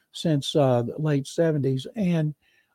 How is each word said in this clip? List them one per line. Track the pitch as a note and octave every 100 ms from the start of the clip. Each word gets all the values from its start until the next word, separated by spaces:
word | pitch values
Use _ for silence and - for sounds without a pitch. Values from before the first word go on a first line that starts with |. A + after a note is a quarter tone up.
| _
since, | - F3 D3 - D#3+
uh, | C3+ B2
the | A#2 -
late | D#3 C#3+ C3+
seventies. | - E3 D3+ C3+ C3 C3 A3+
And, | F3+ E3+ D3+ - _ _ _